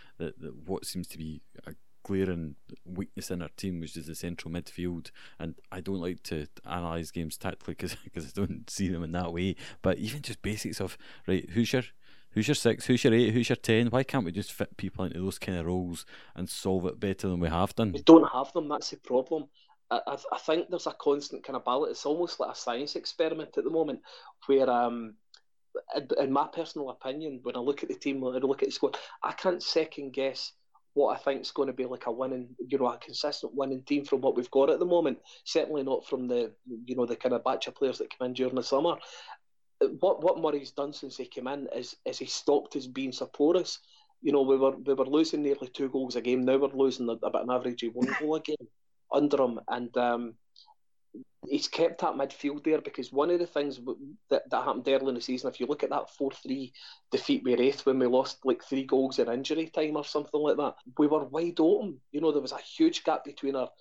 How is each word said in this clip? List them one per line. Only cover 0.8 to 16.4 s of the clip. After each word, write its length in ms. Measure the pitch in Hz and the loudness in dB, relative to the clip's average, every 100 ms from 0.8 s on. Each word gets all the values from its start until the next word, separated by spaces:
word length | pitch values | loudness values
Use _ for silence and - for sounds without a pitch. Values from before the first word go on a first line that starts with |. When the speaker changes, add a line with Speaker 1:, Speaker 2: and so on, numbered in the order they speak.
| - | -6
Speaker 1:
seems 220 | 92 85 | -8 -8
to 100 | 80 | -10
be 240 | 80 76 - - - | -10 -10 -14 -18 -16
a 80 | 76 - - | -16 -18 -14
glaring 520 | - 95 95 87 80 71 - - - | -4 0 0 -2 -6 -10 -16 -18 -12
weakness 460 | 92 95 - - | -8 -8 -8 -8
in 100 | 92 | -6
our 80 | 78 - | -8 -6
team, 220 | 98 87 | -6 -4
which 180 | 80 85 | -8 -10
is 80 | 76 | -12
the 80 | |
central 400 | 78 87 87 82 | -8 -8 -8 -6
midfield? 560 | 85 76 - 87 85 - - - - | -8 -8 -6 -4 -4 -10 -16 -18 -10
And 160 | 82 - - | -10 -10 -12
I 100 | - | -10
don't 200 | - 98 | -6 -4
like 200 | 87 90 | -4 -6
to 220 | - 82 73 - | -6 -6 -6 -12
analyse 460 | - 87 85 82 80 | -8 -6 -4 -4 -6
games 260 | - 80 - | -6 -6 -6
tactically 380 | 95 - - | -8 -8 -8
'cause, 240 | 82 90 - - | -8 -6 -8 -12
<laughs> 80 | |
'cause 140 | 85 69 | -10 -8
I 120 | 98 | -4
don't 300 | 101 85 - | -4 -4 -8
see 200 | - 95 | -4 -2
them 140 | 87 | -2
in 80 | 80 | -4
that 200 | 87 87 | -4 -4
way, 220 | 85 95 87 - - | -2 -2 -4 -8 -4
but 160 | 92 78 | -2 0
even 240 | 107 147 | -2 -8
just 220 | 143 104 | -10 -8
basics 360 | 104 104 - - | -6 -6 -6 -6
of, 200 | 95 - - - - | -6 -8 -18 -10 -2
right, 220 | 92 - | 0 0
who's 240 | 107 113 | 0 2
your, 100 | 131 120 - - - - | 2 -2 -10 -20 -20 -6
who's 140 | - 110 | 0 0
your 60 | |
six, 320 | 147 117 110 - | 2 2 2 2
who's 180 | 123 | 4
your 120 | 131 113 | 6 6
eight, 180 | 113 | 6
who's 160 | 117 117 | 4 2
your 60 | 127 | 0
ten? 320 | - 113 120 | 4 4 4
Why 160 | 123 | 2
can't 200 | 135 139 | 0 0
we 80 | 87 | -2
just 220 | 92 - | -4 -6
fit 240 | - 101 - | -6 -6 -6
people 260 | 95 - | -6 -4
into 160 | 92 85 | -4 -2
those 200 | 95 - | -4 -4
kind 180 | - 90 | -4 -2
of 80 | 82 | 0
roles 400 | 92 90 82 - - - | -2 -2 -6 -12 -20 -16
and 120 | - | -10